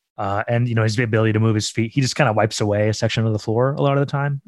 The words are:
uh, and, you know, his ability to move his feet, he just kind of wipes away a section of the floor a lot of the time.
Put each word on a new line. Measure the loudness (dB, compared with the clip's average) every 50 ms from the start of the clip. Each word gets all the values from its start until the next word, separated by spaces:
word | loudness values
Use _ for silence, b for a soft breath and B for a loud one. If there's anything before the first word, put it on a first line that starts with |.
| _ _ _ -8
uh, | -6 -4 -4 -4 -2
and, | -2 0 0 0 0
you | 0
know, | 2 0
his | 0 0 0
ability | 0 2 2 2 2 4 2
to | 2
move | 2 2 2
his | 0 -2 -2
feet, | -2 -2 -4 -2 0
he | -2 -2
just | 0 0
kind | 0 0 2
of | 2
wipes | 2 0 0 0 -2
away | -2 0 0 0 0 0
a | 0
section | 0 -2 -2 0 0 0
of | 0 -2
the | -2
floor | -2 -2 0 0 0 0 0
a | 0
lot | 0 2 2
of | 2
the | 0 -2
time. | -2 -4 -2 -2 -4 -6 -8